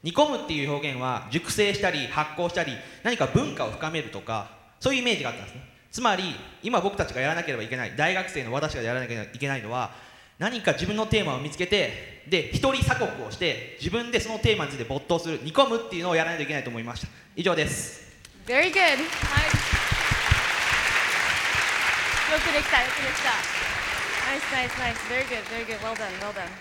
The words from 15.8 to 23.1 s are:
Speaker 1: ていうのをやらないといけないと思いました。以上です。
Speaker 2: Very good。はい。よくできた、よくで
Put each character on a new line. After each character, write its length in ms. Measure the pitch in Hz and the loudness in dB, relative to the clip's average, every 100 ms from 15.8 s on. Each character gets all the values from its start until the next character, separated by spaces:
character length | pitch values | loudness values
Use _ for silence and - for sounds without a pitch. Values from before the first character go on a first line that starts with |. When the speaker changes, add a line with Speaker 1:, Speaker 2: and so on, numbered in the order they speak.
| 226 | -2
Speaker 1:
て 60 | |
い 60 | 180 | -4
う 20 | |
の 60 | 180 | 2
を 60 | 165 | 2
や 80 | |
ら 60 | 160 | 2
な 40 | |
い 40 | 170 | 0
と 40 | |
い 40 | 143 | -2
け 80 | |
な 40 | 147 | -2
い 60 | |
と 60 | 127 | -4
思 100 | 117 | -6
い 20 | |
ま 140 | 117 117 | -6 -8
し 60 | |
た。 60 | - - - - | -10 -14 -14 0
以 80 | |
上 100 | 175 | 2
で 140 | 165 147 | 4 2
す。 440 | - - - - - - - - | -2 -6 -12 -18 -20 -20 -18 0
Speaker 2:
Very 260 | 254 359 | 2 4
good。 60 | 370 | 6
は 100 | 349 | 4
い。 40 | 269 320 - - 285 311 - - - - - - - - - - - - - - - - - - - - - - - - - - - - | 4 0 -2 2 2 4 2 2 2 2 2 2 2 4 2 2 0 2 2 4 2 2 2 2 2 2 2 2 2 2 2 2 2 2
よ 80 | 311 | 2
く 120 | 330 | 2
で 80 | 294 | 2
き 80 | - | 4
た、 140 | 277 | 2
よ 60 | 254 | 4
く 60 | 262 | 0
で 60 | 269 | 0